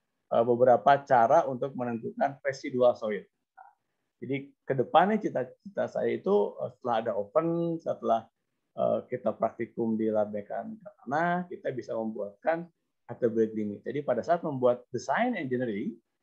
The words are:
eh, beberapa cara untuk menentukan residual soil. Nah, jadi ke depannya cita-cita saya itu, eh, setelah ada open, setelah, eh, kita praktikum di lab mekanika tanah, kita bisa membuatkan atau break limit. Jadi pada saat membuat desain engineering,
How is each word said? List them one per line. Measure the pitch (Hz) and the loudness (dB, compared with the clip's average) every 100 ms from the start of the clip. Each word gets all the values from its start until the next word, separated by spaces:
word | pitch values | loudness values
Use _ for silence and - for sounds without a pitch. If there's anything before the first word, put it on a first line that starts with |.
| _ _ _ | _ _ _
eh, | 117 | 2
beberapa | 120 120 127 117 139 139 | 2 4 6 6 6 4
cara | - 127 117 160 135 | 4 4 6 4 2
untuk | 123 139 127 | -4 -6 -6
menentukan | 123 113 127 120 139 139 | -6 -6 -8 -4 -4 -2
residual | 143 135 147 123 123 117 | -6 -6 -6 2 4 4
soil. | 135 98 - _ _ - | -2 -6 -8 _ _ -20
Nah, | - _ _ _ _ _ | -20 _ _ _ _ _
jadi | 123 139 139 _ | -8 -8 -8 _
ke | - | -4
depannya | 139 - 156 190 214 | -2 4 6 6 4
cita-cita | 160 131 127 - 196 120 | 0 -4 -6 -10 -10 -4
saya | 117 117 117 117 | -4 -2 -2 -2
itu, | 185 208 202 - | 2 2 0 -4
eh, | 127 - | -10 -8
setelah | 123 113 | -2 -2
ada | 113 101 | -2 -4
open, | 101 156 165 170 170 165 | -2 0 0 0 -2 -4
setelah, | 160 - 113 113 110 _ _ _ _ | -6 -4 0 0 -2 _ _ _ _
eh, | - 120 113 - | -2 0 0 -2
kita | 127 110 104 | -4 -4 -2
praktikum | 110 - 117 - 113 | -4 -4 -8 -4 -2
di | 110 110 | 0 0
lab | 107 104 | 0 -2
mekanika | 104 101 110 110 110 - - | -4 -8 -8 -8 -14 -18 -18
tanah, | - 147 175 175 180 | -6 -2 0 -2 -4
kita | - 139 | -8 -8
bisa | 127 - | -8 -6
membuatkan | 113 113 110 101 - 160 165 175 _ _ _ - | -6 -6 -6 -10 -6 -4 -4 -6 _ _ _ -18
atau | - 117 | -4 -2
break | 113 107 | 2 0
limit. | 110 104 101 107 | 0 -6 -6 -8
Jadi | 135 | -6
pada | 139 120 | -2 -2
saat | 151 175 | 0 -2
membuat | 170 135 120 123 - | -2 0 2 2 -4
desain | 120 - 156 247 214 | -10 -4 -2 0 -2
engineering, | 131 123 123 101 - - _ _ | -4 -4 -2 -4 -6 -10 _ _